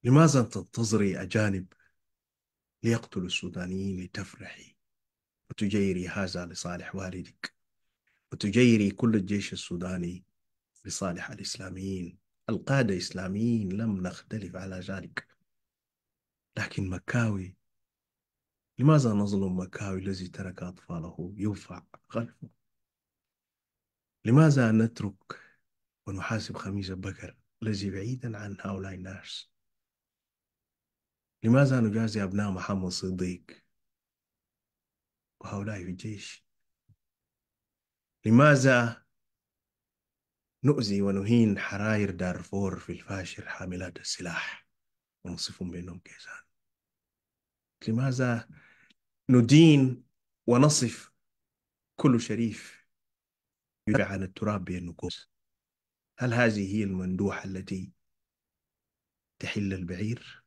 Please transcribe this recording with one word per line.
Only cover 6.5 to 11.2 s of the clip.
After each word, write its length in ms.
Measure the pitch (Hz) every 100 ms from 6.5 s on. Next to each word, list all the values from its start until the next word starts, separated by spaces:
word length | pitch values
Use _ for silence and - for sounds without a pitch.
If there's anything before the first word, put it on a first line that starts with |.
| 87 90 87 -
والدك 600 | 95 92 92 85 _ - _ _ _ _ _ _ _ _
وتجيري 580 | - 104 107 123 113 101
كل 240 | 95 117
الجيش 380 | 107 92 101 98
السوداني 720 | 92 - 90 90 92 87 90 _ _ _ _ _ _
لصالح 460 | - - 95 87